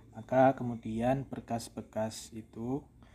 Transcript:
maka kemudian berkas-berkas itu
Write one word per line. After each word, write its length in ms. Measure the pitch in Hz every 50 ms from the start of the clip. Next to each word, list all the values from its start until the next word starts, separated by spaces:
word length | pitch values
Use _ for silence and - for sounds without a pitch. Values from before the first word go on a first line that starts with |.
| - - -
maka 400 | 110 110 - 123 131 131 135 135
kemudian 720 | - 123 120 117 113 - 113 110 113 117 123 131 139 131
berkas-berkas 1080 | - - 117 - - 120 113 - - - 117 107 - - 110 110 113 110 - - - 113 110
itu 480 | 107 - - 113 113 123 131 151 - - - - - - -